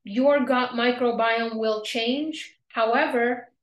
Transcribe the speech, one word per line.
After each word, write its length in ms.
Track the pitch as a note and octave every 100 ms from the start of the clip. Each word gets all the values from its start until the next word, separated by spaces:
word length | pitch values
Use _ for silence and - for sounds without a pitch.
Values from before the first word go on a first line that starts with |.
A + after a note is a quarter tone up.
your 380 | - G#3 C4+ C#4+
gut 300 | B3+ B3+ B3
microbiome 840 | A#3 B3 B3 A#3+ A#3 A3+ A3+ A#3 A3
will 280 | A3 G#3+
change. 720 | G#3+ A#3 A3+ C4+ D#4 D4+ - - _
However, 800 | - A3 B3 D4+ B3+ A#3 B3 - _